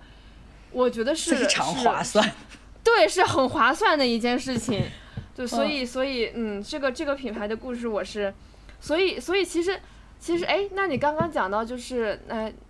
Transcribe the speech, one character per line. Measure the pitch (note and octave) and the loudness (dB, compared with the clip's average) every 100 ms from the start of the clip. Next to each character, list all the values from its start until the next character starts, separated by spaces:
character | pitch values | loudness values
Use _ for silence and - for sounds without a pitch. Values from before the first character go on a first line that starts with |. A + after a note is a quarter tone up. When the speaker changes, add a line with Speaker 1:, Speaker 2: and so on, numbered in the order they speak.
| - - - - - - - | -14 -20 -20 -20 -20 -20 -6
Speaker 1:
我 | B3 B3 | 0 2
觉 | A3+ | 2
得 | A3+ | 0
是， | D#4+ E4+ C4+ | 0 0 2
Speaker 2:
非 | - | 2
常 | - - | 2 0
划 | C4 A#3+ C#3+ | 2 2 2
算。 | E3+ G#3 | 2 2
Speaker 1:
是， | G#3 - - - - - | 2 0 -14 -20 -20 -2
对， | A4+ A4+ F4 | 4 6 6
是 | F#4+ | 6
很 | G4+ D#4 B3+ | 4 4 2
划 | D4 A#3+ | 4 4
算 | D#4+ G4+ D4+ | 4 4 4
的 | |
一 | B3+ A#3 | 2 2
件 | A#3+ B3 | 0 0
事 | B3+ A#3+ | -2 -2
情。 | - G3 F3 - - - - - | 0 -2 -2 -8 -16 -14 -14 -10
就 | B3 | -2
所 | A#3+ | 0
以， | D4+ C#4+ | 0 0
Speaker 2:
嗯。 | B3 | -4
Speaker 1:
所 | B3+ | -2
以， | C#4 B3+ A3 | -2 0 -2
嗯， | A#3 A3 G3+ | -2 -4 -4
这 | G#3 D4+ | -6 -4
个， | C4+ | -2
这 | B3+ | -2
个 | C#4+ | -2
品 | C#4 A#3+ | -4 -4
牌 | A3 G#3 | -6 -6
的 | A3+ | -6
故 | B3+ | -6
事 | A#3+ A#3 | -6 -4
我 | G3+ | -4
是， | F#3+ G#3 G3 - - - - - | -4 -4 -4 -6 -16 -20 -20 -12
所 | - D#4+ | -2 0
以， | F#4 B3 | 2 0
所 | C#4+ G4 | -2 0
以 | |
其 | F4+ E4 | 0 -2
实， | F4 F#4+ - - - - | -2 -4 -8 -20 -20 -12
其 | - E4+ | -4 -2
实， | - | 0
哎， | D#4+ G4+ | 0 -2
那 | F#4+ F#4+ | -2 -2
你 | B3+ | 0
刚 | C#4+ | 0
刚 | D#4 E4+ | 0 -2
讲 | D4 F#3+ | -2 -2
到 | G#3 | -2
就 | A3+ B3 | -4 -8
是， | A#3+ B3 A3 - - | -6 -4 -2 -4 -6
呃， | A3+ A3 - | -6 -6 -10